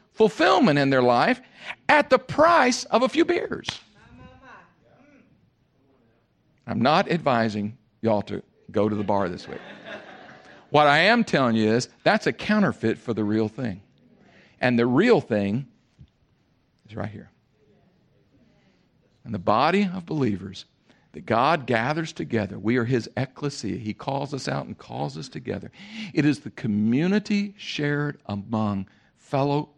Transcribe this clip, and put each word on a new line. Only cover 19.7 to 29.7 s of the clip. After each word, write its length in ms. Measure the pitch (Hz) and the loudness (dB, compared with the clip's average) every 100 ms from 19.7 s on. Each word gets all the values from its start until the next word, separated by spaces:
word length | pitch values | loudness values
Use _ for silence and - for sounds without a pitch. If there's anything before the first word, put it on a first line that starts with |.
| 190 202 | 2 0
of 100 | 185 | -4
believers 600 | 170 156 123 98 98 92 - _ _ _ _ | -8 -2 -2 -2 -8 -16 -20 _ _ _ _
that 120 | 76 | -18
God 400 | - 113 135 165 | -2 0 2 0
gathers 480 | 127 117 120 156 160 | -2 -2 -2 -4 -6
together, 460 | - 160 113 101 107 | -10 -6 -4 -4 -4
we 180 | 101 123 | -2 0
are 80 | |
His 240 | 117 127 - - | 0 -2 -4 -8
ecclesia. 600 | 135 - 143 - 101 92 | -8 -6 -8 -6 -6 -6
He 160 | 107 | -8
calls 400 | 104 - 139 139 | -8 -6 -6 -6
us 140 | 139 135 | -8 -6
out 180 | 139 131 | -6 -8
and 100 | - | -14
calls 400 | - 120 147 143 | -14 -8 -8 -8
us 140 | 151 | -14
together. 420 | - - 101 - - 202 220 208 | -12 -8 -8 -10 -18 -18 -14 -6
It 140 | - 147 | 0 2
is 140 | 143 | 0
the 100 | 113 | -6
community 1040 | - 123 104 107 123 175 143 208 104 202 - | -8 -2 0 2 2 2 0 0 -4 -4 -10
shared 640 | - - 147 147 147 143 - | -12 -6 -4 -2 -4 -8 -10
among 600 | 101 101 110 107 98 95 _ _ _ | -10 -4 -4 -2 -4 -8 _ _ _
fellow 540 | _ 139 143 143 147 | _ -2 0 -2 -4